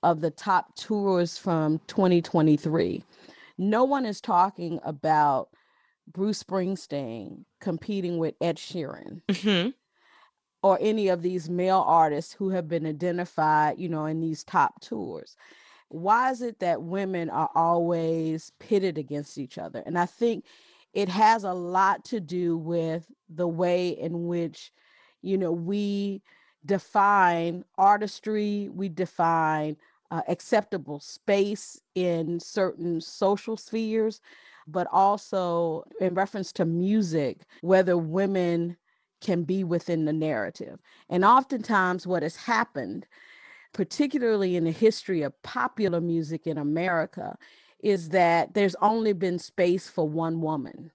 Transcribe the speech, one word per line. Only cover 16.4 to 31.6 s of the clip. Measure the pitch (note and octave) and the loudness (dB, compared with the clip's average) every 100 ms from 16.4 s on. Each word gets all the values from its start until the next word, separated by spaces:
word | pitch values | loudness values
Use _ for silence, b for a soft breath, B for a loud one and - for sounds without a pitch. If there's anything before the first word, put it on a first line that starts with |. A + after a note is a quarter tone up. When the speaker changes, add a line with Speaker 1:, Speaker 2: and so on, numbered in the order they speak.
Speaker 1:
it | A#3+ A3 | -8 -4
that | F3+ D3+ | -2 -2
women | E3 F#3+ G3 F#3 E3 | -2 -4 -4 -4 -4
are | G#2+ D#3+ | -2 -2
always | - E3 E3+ E3+ E3+ E3 E3 D#3+ D#3+ - _ | 2 2 2 2 0 0 -2 -2 -4 -8 _
pitted | - G#3 F#3+ D3+ | -2 0 0 -4
against | C3 D3 C#3+ - | -6 -8 -8 -12
each | B2+ - | -12 -10
other? | E2 - - | -10 -10 -6
And | F3 | -2
I | F3 | -2
think | - A#3 G#3+ - b b b b | 0 -2 -2 -8 b b b b
it | - G3 | -4 -2
has | F3+ G#3+ A3+ | 4 4 4
a | G3 | 0
lot | F3+ F3 F#3 F#3+ G3 - | -6 -2 2 2 2 -4
to | A#3 | -8
do | D#3 F3+ F3 E3 | -4 -2 -2 -2
with | D#3+ E3+ E3 E3 E3 _ _ | -2 -2 -2 -4 -8 _ _
the | D#3+ F3 | -4 -4
way | E3 F3+ F3 F3+ | 0 0 2 0
in | D#3 E3 E3+ E3+ | -4 -6 -4 -4
which, | F3 E3 - - b b b b b | -2 -4 -6 -20 b b b b b
you | F3+ G3 | -2 -2
know, | F3+ | 0
we | E3+ E3+ G3+ G3+ G3+ G3+ G3 _ b b b C#3+ | -2 -2 -2 -2 -2 -2 -6 _ b b b -4
define | G3 - G#3 G3 G3+ F3+ E3+ E3+ F3 - - | -4 0 2 4 6 6 4 -2 -4 -10 2
artistry, | G3 G#3 G#3 - G#3+ G#3+ G#3 G#3 G3+ | 4 4 0 -8 -4 -2 0 -2 -6
we | F3 G3 | -6 -6
define, | D#3+ F#3 - E3 E3 D#3 D#3 D3+ D3+ b b _ | -4 -6 2 2 4 2 0 -2 -6 b b _
uh, | E3 - | -6 -4
acceptable | F3 - A3 G#3+ F#3+ C#3 C#3+ | -4 0 0 0 -8 -8 -12
space | - - - G3+ G3+ G3+ | -12 -10 0 2 2 -2